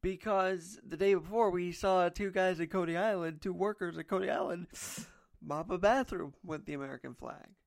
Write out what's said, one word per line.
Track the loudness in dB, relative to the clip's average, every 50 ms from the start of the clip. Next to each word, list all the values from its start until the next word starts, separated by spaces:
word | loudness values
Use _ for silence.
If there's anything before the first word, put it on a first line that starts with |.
| -2
because | -2 -4 -2 -2 2 4 4 4 4 2 -2 -6 -12 -18 -18 -12
the | -10 -2
day | 2 6 6 6
before | 4 4 0 2 4 4 4
we | 4 2 -2 -2 -4
saw | -2 2 4 4 6 4 4
two | 2 0 -4 -2
guys | 2 2 2 2 2 0
at | -2 -2
Coney | 0 0 0 0 0
Island, | 0 2 2 2 0 -2 -4 -6 -4
two | -6 -6 -2
workers | 0 0 0 0 _ -6 -6 -6
at | -8 -6 -2
Coney | -2 0 0 0
Island, | 0 0 0 -2 -4 -6 -8 -12 -12 -12 -12 -10 -10 -12 -12 -14 -18 _ _ _ _ -18
mop | -8 -6 -6 -6 -4 -4
a | -4 2
bathroom | 4 4 4 4 2 -2 -4 -6 -6 -8 -10 _ -10
with | -8 -8 -8 -6
the | -8 -8
American | -8 -6 -8 -10 -10 -12 -14 -14
flag. | _ -12 -12 -12 -14 -16 -20 -20 _ _